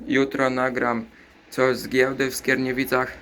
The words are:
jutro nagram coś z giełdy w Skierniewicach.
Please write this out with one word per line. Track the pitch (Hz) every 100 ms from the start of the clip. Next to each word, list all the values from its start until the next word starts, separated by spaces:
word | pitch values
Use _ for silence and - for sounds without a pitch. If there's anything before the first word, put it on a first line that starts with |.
| -
jutro | 127 135 139 131
nagram | 127 127 123 120 117 113 - - - -
coś | - 131 117
z | 110
giełdy | 127 131 135 135
w | -
Skierniewicach. | - 131 131 127 131 127 127 -